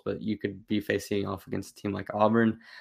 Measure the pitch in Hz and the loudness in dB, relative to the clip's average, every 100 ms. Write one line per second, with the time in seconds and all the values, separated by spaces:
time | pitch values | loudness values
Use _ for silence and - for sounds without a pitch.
0 | - 92 107 104 101 98 - 104 101 101 | -6 -6 -4 -4 -6 -8 -4 -4 0 -2
1 | - 101 98 95 - 101 98 - 104 98 | 0 -4 -2 -6 -6 -8 -8 -8 -6 -6
2 | 101 104 107 113 113 107 - - | -6 2 4 6 4 2 -8 -20